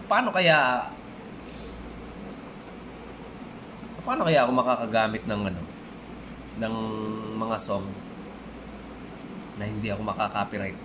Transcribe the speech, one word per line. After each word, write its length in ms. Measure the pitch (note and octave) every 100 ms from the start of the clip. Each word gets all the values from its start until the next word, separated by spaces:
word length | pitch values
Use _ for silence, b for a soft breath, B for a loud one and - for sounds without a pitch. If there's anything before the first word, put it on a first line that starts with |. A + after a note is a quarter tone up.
Paano 240 | - G#3 B3
kaya, 560 | F3+ F3 D3+ C3 B2 - - - - - - B B B B - - - - - - - - - - - - - - - - - - - - - -
paano 240 | - C#4 E3
kaya 160 | D3+
ako 80 | B2
makakagamit 720 | B2+ B2 A#2+ A#2 A2 A2 A2
ng 180 | - G#2 G2
ano, 140 | F2+ D#2+ - - - - - - - - -
ng 140 | A2 A2+ A2 G#2+ G#2+ A2 A2 G#2+
mga 160 | A2+ A2
song 320 | - G2+ G2 G2 - - - - - - - - - - - - - - - -
na 80 |
hindi 240 | G#2 G#2+ G#2+
ako 160 | G2
makaka-copyright? 720 | G#2+ F#2+ G#2 G#2 G2+ G#2 G2 F#2